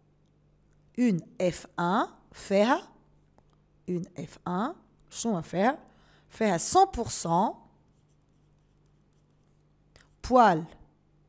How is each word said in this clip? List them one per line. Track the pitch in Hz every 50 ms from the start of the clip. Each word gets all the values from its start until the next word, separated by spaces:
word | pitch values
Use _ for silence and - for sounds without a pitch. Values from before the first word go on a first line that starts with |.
| _ _ _ _ _ _ _ _ _ _ _ _ _ _ _ _ _ _ _
une | - 247 240 190 160 - - - -
F | 185 175 - - - - _
un | - 175 175 190 240 339 - - - _ _
فيها, | - - - - 196 196 208 240 285 359 - - - _ _ _ _ _ _ _ _ _ _ _ _ _ _ _ _ _ _
une | - 180 170 175 - -
F | - 139 143 - - -
un, | - 180 180 220 294 349 - - _ _ _ _ _
شنو | - - - 233 214 165
فيها ? | 151 - - 175 196 247 302 - - - _ _ _ _ _ _ _ _
فيها | - - 226 214 180
cent | 165 - - - 370 392
pour | 381 - 247 226 -
cent | - - - 170 165 175 208 277 359 - - _ _ _ _ _ _ _ _ _ _ _ _ _ _ _ _ _ _ _ _ _ _ _ _ _ _ _ _ _ _ _ _ _ _ _ _ _ _ _ _ _ _ _ _ _ - - _ _ _ _
poil | - - 240 254 233 202 175 156 165 - - - - _ _ _ _ _ _ _ _